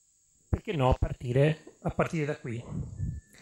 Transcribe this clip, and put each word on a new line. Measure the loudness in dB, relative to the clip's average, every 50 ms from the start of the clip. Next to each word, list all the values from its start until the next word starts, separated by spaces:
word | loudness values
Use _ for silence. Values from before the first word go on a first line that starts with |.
| _ _ _ _ _ _ _ _ _
perché | _ -4 -4 -2 -2 -2
no, | 2 4 4
a | 4
partire, | 4 0 -2 -4 -4 -4 0 4 6 6 4 4 0 -4 -18 -12 _
a | -6 -4
partire | 0 0 -2 0 0 -2 -2
da | -2 -4 -6
qui. | -6 -8 -8 -8 -8 -8 -8 -8 -8 -8 -8 -6 -6 -6 -6 -8 -12 _ -20 -20